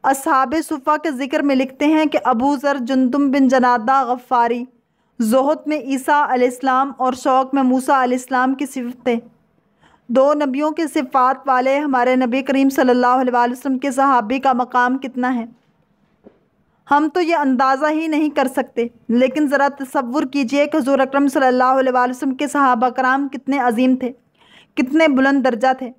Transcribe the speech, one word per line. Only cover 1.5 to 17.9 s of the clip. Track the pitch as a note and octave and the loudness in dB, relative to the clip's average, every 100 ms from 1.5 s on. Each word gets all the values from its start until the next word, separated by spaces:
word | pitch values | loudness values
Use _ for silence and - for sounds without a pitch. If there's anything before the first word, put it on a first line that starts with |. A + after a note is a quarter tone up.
| C4 | 0
लिखते | C4 - D4 | -2 -2 0
हैं | D#4 D4+ | 2 2
कि | G#3 A#3+ | 0 0
अबू | A#3+ C4+ C#4+ | 0 0 0
ज़र | C#4+ C#4 | -2 -2
जुंदुम | A#3+ C4 B3+ C#4 C#4+ | 0 0 2 0 0
बिन | C#4 C4+ | 2 4
जनादा | C4 B3 B3 A3 C4+ A#3+ | 4 2 0 2 0 0
गफ़ारी | B3 - B3 A#3 A#3+ B3 _ _ _ _ _ | -4 -2 0 0 -2 -8 _ _ _ _ _
ज़ुहद | A3 C4 C#4 D4+ D4 | 0 2 2 -2 -4
में | D4+ B3+ | -6 -4
ईसा | C4+ C4+ D4 | -4 0 0
अलैहिस्सलाम | C#4 C4 B3 B3+ C4+ B3+ C4+ - | 2 0 0 0 -2 0 -2 -2
और | B3+ B3+ | -4 -2
शौक़ | D4+ C4 C4 C#4 | 0 0 0 0
में | B3+ | 2
मूसा | C4 C4 C#4 | 0 2 0
अलैहिस्सलाम | B3+ B3+ B3+ B3+ B3+ | 2 -2 -2 -2 0
की | C4+ C#4+ | -2 -6
सिफत | C4+ A#3+ B3+ - | -8 -10 -6 -4
थे। | A#3 - _ _ _ _ _ _ _ - | -4 -6 _ _ _ _ _ _ _ -2
दो | A#3+ C#4 D4 | 2 2 2
नबियों | D4 C4 D4+ | 0 -2 -4
के | D4+ D#4+ | -2 -2
सिफ़ात | D#4+ B3+ C4+ B3+ C4+ C#4 | -2 -2 2 2 0 0
वाले | B3+ C4 C#4 | 0 2 0
हमारे | D4+ B3+ B3 B3+ | 0 0 2 2
नबी | B3+ C4 | 0 -2
करीम | C4 C4+ C4+ | -2 0 2
सल्लल्लाहु | C4+ B3+ B3 B3 B3+ | 2 2 2 2 2
अलैहि | B3+ A#3+ | 0 0
वसल्लम | A#3+ B3 C#4 C4 | 0 -2 -6 -4
के | C#4+ | -4
सहाबी | B3+ C4+ B3+ G#3 C4 | 0 2 2 0 -2
का | C4+ B3 | 0 0
मकाम | A#3+ B3 B3 C4 | 0 0 0 -2
कितना | C4+ B3+ B3 | -6 -4 -4
है, | B3 A3+ _ _ _ _ _ _ _ - _ _ _ _ _ - | -4 -6 _ _ _ _ _ _ _ -20 _ _ _ _ _ -2
हम | C#4+ D4+ | 0 0
तो | F4+ | -2
ये | E4 E4+ | 0 0
अंदाज़ा | C#4 B3+ C4+ C4+ | 0 0 0 0
ही | D4+ | 0